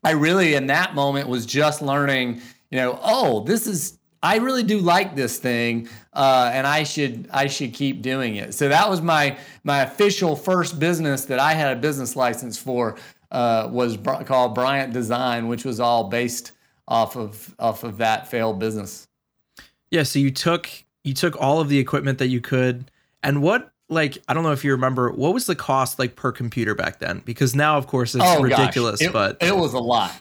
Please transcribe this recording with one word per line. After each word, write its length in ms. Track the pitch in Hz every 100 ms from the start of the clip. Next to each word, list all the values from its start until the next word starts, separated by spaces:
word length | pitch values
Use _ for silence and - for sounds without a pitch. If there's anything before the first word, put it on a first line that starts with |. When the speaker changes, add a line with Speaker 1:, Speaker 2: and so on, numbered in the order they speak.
Speaker 1:
I 80 | 165
really, 440 | 160 151 190 175 143
in 120 | 135
that 280 | 147 180 151
moment, 340 | 139 139 123
was 160 | 123 110
just 360 | 123 151 147
learning, 580 | 143 139 143 135 123 117 - - _
you 80 | 131
know, 200 | 127 123
"Oh, 400 | 185 247 202 110
this 240 | 110 220 226
is, 300 | 185 139 - _ _
I 140 | 160 214
really 260 | 247 262
do 160 | 220 214
like 360 | 175 175 196 143
this 220 | 123 -
thing, 500 | 127 120 117 117 117 - _
uh, 380 | - 135 131 123
and 140 | 127 135
I 160 | 151
should, 460 | 151 - 143 117 -
I 160 | 139 139
should 260 | 139 135
keep 280 | 120 143 131
doing 340 | 127 131 123 104
it." 180 | -
So 140 | 123 143
that 220 | 139 208
was 120 | 180
my, 360 | 170 156 143 - - -
my 200 | 143 143
official 520 | 131 - 208 196 175 143
first 440 | - 185 170 160
business 460 | 160 175 156 135 -
that 140 | 131
I 140 | 143
had 240 | 160 147 123
a 20 |
business 360 | 147 143 123 135
license 420 | 123 127 127 104
for, 400 | - 123 117 107 - _ _
uh, 380 | 127 120 113 113
was 240 | 123 123 107
br-, 260 | 104 131
called 320 | - 131 123 110
Bryant 360 | 127 139 131
Design, 560 | 120 113 123 127 117 113
which 160 | 117
was 160 | 135 113
all 260 | 120 120 101
based 480 | 117 120 120 - _ _ _ -
off 280 | 117 110 127
of, 380 | 107 104 - -
off 240 | 117 104
of 160 | 120 98
that 280 | 113 110 -
failed 300 | 120 113 98
business. 500 | 110 110 95 - - _ _ _ _ - - _ _
Speaker 2:
Yeah. 100 | 170
So 160 | 139 143
you 140 | 139
took, 360 | 131 175 170 - - _ _
you 100 | -
took 260 | 135 175 -
all 220 | 135 151
of 80 | 151
the 80 | 143
equipment 400 | 135 143 139 135
that 120 | 131
you 120 | 127
could, 480 | 120 131 127 123 127 _ _ _
and 220 | 143 143
what, 280 | 151 233 - _ _
like, 280 | 160 151 131 -
I 80 | 156
don't 80 |
know 80 | 165
if 120 | 139
you 80 | 143
remember, 380 | 131 131 127 123
what 240 | - 139
was 140 | 220 247
the 80 | 165
cost, 420 | - 135 131 -
like, 180 | 127 -
per 160 | 131
computer 440 | - 120 123 107 107
back 240 | - -
then? 240 | - 90 -
Because 300 | 117 131 127
now, 220 | 151 151
of 100 | 131
course, 260 | 131 120
it's 100 | 127
Speaker 1:
Oh, 200 | 147 165 131
gosh. 120 | 117
Speaker 2:
ridiculous, 420 | 127 131 117 101
Speaker 1:
It, 100 | 160
Speaker 2:
but 260 | 113 98 -
Speaker 1:
it 140 | 175 196
was 180 | 160
a 60 | 127
lot. 320 | 120 120 92 -